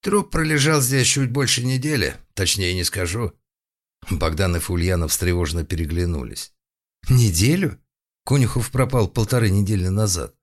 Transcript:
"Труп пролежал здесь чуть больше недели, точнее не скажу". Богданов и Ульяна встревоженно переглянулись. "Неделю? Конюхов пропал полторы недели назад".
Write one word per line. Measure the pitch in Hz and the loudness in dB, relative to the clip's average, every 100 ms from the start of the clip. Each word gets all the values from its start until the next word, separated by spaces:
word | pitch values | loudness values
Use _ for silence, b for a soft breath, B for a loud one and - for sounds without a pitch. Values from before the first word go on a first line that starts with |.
"Труп | - 202 196 | 2 0 0
пролежал | - 156 151 139 156 | -2 0 2 2 2
здесь | 127 135 123 | 2 2 2
чуть | - 131 | 2 0
больше | 127 156 - | 0 0 0
недели, | 123 131 143 147 76 - - | 0 -2 -2 -2 -2 -4 -16
точнее | - 92 98 90 | -4 -2 0 -2
не | 92 | -2
скажу". | 87 - 90 98 110 - _ _ _ _ _ _ - | -2 -4 -4 -4 -6 -8 _ _ _ _ _ _ -6
Богданов | 85 80 80 92 85 - | -2 -2 0 0 0 -2
и | |
Ульяна | 90 87 90 80 | -2 0 0 0
встревоженно | - 90 87 82 85 | -2 0 0 0 -4
переглянулись. | 80 82 80 82 87 80 62 - - _ _ _ _ _ - | -4 -4 -4 -2 -2 -2 -6 -12 -16 _ _ _ _ _ 2
"Неделю? | 127 117 80 107 175 180 - _ _ _ _ | 4 4 4 2 2 0 -4 _ _ _ _
Конюхов | - 139 123 - 113 | -2 2 2 0 -4
пропал | 123 127 131 98 | 0 0 2 0
полторы | - 107 127 113 | 0 0 2 2
недели | 95 101 104 90 | 2 2 0 0
назад". | 98 107 87 57 _ | 0 0 -2 -6 _